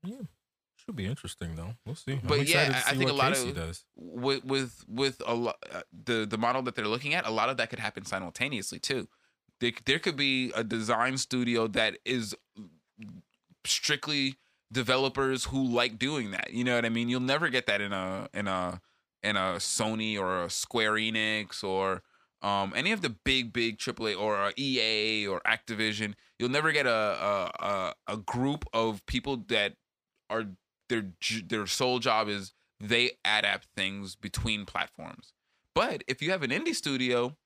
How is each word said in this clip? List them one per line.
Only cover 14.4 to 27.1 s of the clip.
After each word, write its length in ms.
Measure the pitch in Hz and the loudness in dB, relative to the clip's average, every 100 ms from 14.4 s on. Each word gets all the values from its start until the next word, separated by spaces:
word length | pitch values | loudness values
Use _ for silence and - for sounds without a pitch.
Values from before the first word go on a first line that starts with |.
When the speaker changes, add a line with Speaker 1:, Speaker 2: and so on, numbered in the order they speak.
| _ _ _ | _ _ _
Speaker 2:
developers 760 | 120 120 131 135 131 135 135 - | -2 4 4 4 2 0 0 0
who 180 | 135 | 0
like 340 | 131 117 123 110 | 2 4 2 2
doing 340 | 131 151 107 | -2 -2 -4
that. 200 | 95 - | -6 -4
You 120 | 113 | 0
know 120 | 123 120 | 2 2
what 100 | 117 | 2
I 40 | |
mean? 200 | 113 120 | 0 0
You'll 120 | 127 | 0
never 280 | 127 143 160 | 2 2 2
get 180 | 127 120 | 0 2
that 120 | 101 | 0
in 120 | 101 | 0
a, 340 | 98 92 95 - | -2 -2 -4 -6
in 140 | - 101 | -6 -2
a, 340 | 95 90 90 _ _ _ _ | 0 -2 -6 _ _ _ _
in 160 | 104 101 | -2 0
a 180 | 92 87 | 0 0
Sony 600 | - - 110 110 110 104 | -2 0 0 0 -2 -2
or 240 | 92 92 | 0 0
a 60 | 87 | -2
Square 440 | - - 117 110 | -4 -4 2 2
Enix 680 | 107 110 110 107 107 101 - | 4 2 0 0 0 -4 -6
or, 380 | 98 95 95 92 _ _ _ _ | -2 2 2 0 _ _ _ _
um, 320 | 101 101 98 123 | 0 2 2 0
any 160 | 165 | 0
of 100 | 220 | 0
the 80 | 165 | -2
big, 440 | 107 - 131 120 | -4 0 0 0
big 240 | 123 113 107 | 0 0 -2
triple 260 | - 117 113 | -6 -4 -4
A 60 | 95 | 0
or 200 | 107 104 | 0 2
a 160 | 101 - | 0 -2
E 220 | 139 127 | -2 0
A 460 | 110 110 107 110 101 | 2 2 0 0 -2
or 120 | 95 - | -2 0
Activision. 680 | 110 - 107 110 104 107 101 _ _ | -2 -2 -2 0 0 -4 -6 _ _
You'll 120 | 123 | 0
never 240 | 143 156 | 2 2
get 120 | 147 131 | 4 4
a, 60 | |
a, 600 | 113 107 | 4 2